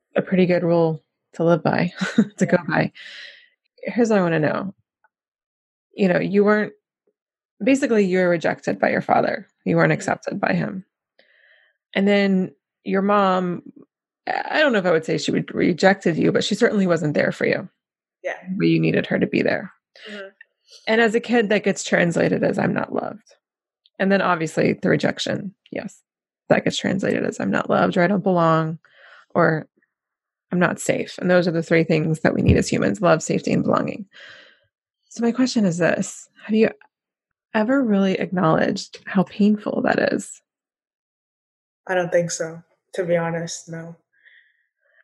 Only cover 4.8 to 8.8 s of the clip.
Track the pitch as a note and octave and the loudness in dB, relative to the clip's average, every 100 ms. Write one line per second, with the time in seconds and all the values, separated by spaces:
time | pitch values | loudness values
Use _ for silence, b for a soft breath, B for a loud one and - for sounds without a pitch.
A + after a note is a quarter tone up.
4.8 | _ _ _ _ _ _ _ _ _ _ | _ _ _ _ _ _ _ _ _ _
5.8 | _ - F#3+ F3 E3+ G3+ G3+ G#3+ G#3 - | _ 0 2 2 2 2 4 2 -2 -8
6.8 | _ _ _ _ _ _ _ - G#3+ C4+ | _ _ _ _ _ _ _ -4 2 2
7.8 | C4+ A3 F#3+ F#3 F3+ E3+ - - - - | 2 2 2 2 2 2 -2 -4 -6 -4